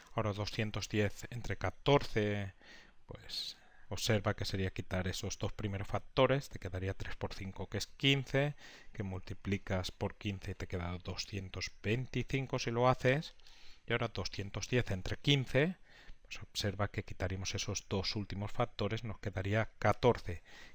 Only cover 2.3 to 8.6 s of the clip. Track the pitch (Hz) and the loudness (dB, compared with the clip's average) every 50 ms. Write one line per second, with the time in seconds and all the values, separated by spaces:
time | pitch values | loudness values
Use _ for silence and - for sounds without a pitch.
2.3 | 104 101 98 95 - - - - - - - - - - - - - - - - | 2 0 -2 -4 -8 -12 -20 -20 -20 -20 -20 -20 -20 -20 -16 -14 -14 -14 -12 -10
3.3 | - - - - - - - - - - - - 98 - - - 110 101 - 107 | -8 -8 -8 -8 -10 -14 -18 -20 -20 -16 -10 -6 -4 -2 2 4 4 4 4 2
4.3 | 101 - 101 - 104 95 95 92 - - - - 92 92 90 92 - - - 95 | 0 0 -2 -2 0 0 0 0 -2 -4 -4 -2 0 0 0 0 -2 -2 -4 -4
5.3 | - - 104 98 - - 107 101 98 95 98 - - 98 - - - 135 131 123 | -4 -2 -2 -4 -2 -2 -4 -4 -2 -2 -4 -2 -2 -4 -4 0 4 4 6 6
6.3 | 131 143 - - - - - 90 92 92 95 95 95 - - - - - 101 - | 4 2 0 -4 -10 -8 -8 -6 -4 -2 -2 -2 -2 -2 -2 -4 -2 -2 -4 -4
7.3 | - - 92 95 - - 92 - - 98 - - - - 139 139 139 139 127 - | -4 -6 -8 -6 -6 -6 -6 -4 -4 -4 -4 -6 -4 2 4 4 4 4 2 0
8.3 | - 135 143 147 - - | 2 2 2 2 -2 -6